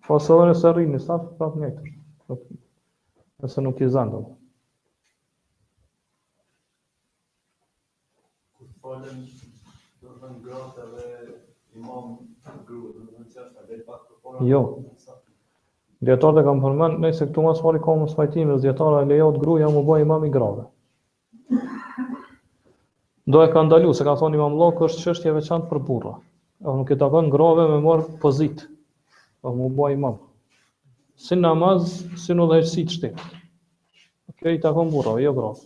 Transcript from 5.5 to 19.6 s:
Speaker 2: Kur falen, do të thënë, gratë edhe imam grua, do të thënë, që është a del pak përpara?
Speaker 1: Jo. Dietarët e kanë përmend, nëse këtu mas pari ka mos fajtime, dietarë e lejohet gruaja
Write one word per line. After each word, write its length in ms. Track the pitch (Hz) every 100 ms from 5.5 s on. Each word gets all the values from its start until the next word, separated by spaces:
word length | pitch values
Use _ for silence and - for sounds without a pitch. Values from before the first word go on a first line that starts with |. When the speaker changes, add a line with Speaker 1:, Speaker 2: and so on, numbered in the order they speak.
| _ _ _ _ _ _ _ _ _ _ _ _ _ _ _ _ _ _ _ _ _ _ _ _ _ _ _ _ _ _ _
Speaker 2:
Kur 100 | 127 -
falen, 400 | 127 131 131 131 127 - - _ _ _ _ _
do 80 | 123
të 80 | 123
thënë, 200 | 131 120
gratë 400 | 123 131 127 123 113
edhe 520 | 120 120 120 117 - _ _ _ 113
imam 340 | 117 127 117 117 - _ - - -
grua, 240 | 120 110
do 140 | 107 113
të 80 |
thënë, 160 | 113 113
që 80 | 127 123
është 160 | _
a 60 | 98
del 140 | 113 -
pak 140 | - _
përpara? 340 | _ 254 127 127
Speaker 1:
Jo. 120 | 139 120 - - _ _ - _ _ _ _ _ _ _ _
Dietarët 400 | 123 127 156 156
e 40 | 143
kanë 160 | 139 135
përmend, 340 | 139 165 -
nëse 260 | 160 160 147
këtu 160 | 156 160
mas 160 | 160
pari 200 | 165 160
ka 140 | 160 160
mos 200 | 151 156
fajtime, 400 | 151 160 151 139
dietarë 420 | 135 135 156 147
e 60 | 139
lejohet 300 | 147 156 139
gruaja 280 | 147 165